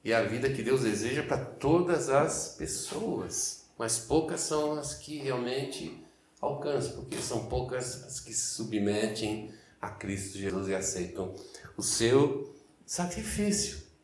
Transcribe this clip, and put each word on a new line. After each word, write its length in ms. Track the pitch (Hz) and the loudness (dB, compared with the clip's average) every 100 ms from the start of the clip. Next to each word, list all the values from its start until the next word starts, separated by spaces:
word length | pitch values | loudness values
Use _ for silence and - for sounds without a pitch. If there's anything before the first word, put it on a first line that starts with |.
e 100 | - | 4
a 100 | 113 | 4
vida 280 | 101 117 135 | 4 2 0
que 100 | 135 | 0
Deus 200 | 110 131 | 2 4
deseja 420 | 113 98 113 143 | 4 2 0 0
pra 160 | - 131 | 0 -2
todas 720 | - - 135 170 175 160 139 | -2 -2 4 4 4 2 4
as 460 | 139 151 - - - | 4 4 0 -4 -6
pessoas. 1080 | 156 - - - 214 123 92 - - - - - | -6 -4 -4 -4 -2 -2 -4 -4 -4 -6 -18 -4
Mas 180 | 113 - | -2 -2
poucas 440 | - 147 160 165 | 2 2 2 -2
são 320 | - 151 151 | 0 2 2
as 200 | 151 139 | 0 -4
que 240 | - - 151 | -8 -8 -6
realmente 840 | 135 123 120 135 - - - - - _ _ _ | -2 0 0 -2 -2 -6 -8 -10 -18 _ _ _
alcançam, 540 | - 139 147 139 120 - | -4 -2 0 0 -2 -6
porque 200 | 131 - | -6 -6
são 260 | - 120 | -2 -2
poucas 600 | - 123 123 127 123 - | 0 -2 -2 -4 -4 -8
as 140 | - - | -10 -12
que 160 | - | -6
se 220 | 110 - - | -4 -4 -4
submetem 960 | 107 107 101 104 110 - 107 107 - - - - | -2 2 4 4 2 0 -2 -2 -6 -14 -20 -10
a 80 | 101 | -10
Cristo 480 | - 98 101 - 98 | -6 -4 -4 -4 -4
Jesus 300 | 98 92 95 | -2 -2 0
e 80 | |
aceitam 600 | 95 90 92 87 - 90 - - - - - | 0 0 -2 -4 -4 -6 -6 -14 -16 -14 -4
o 60 | |
seu 720 | - - 117 135 147 - - - - _ - | 0 4 8 8 8 2 -6 -12 -20 _ -8
sacrifício. 920 | - 175 - 214 - 208 - - - - _ | -2 -2 -2 -4 2 2 2 0 -6 -14 _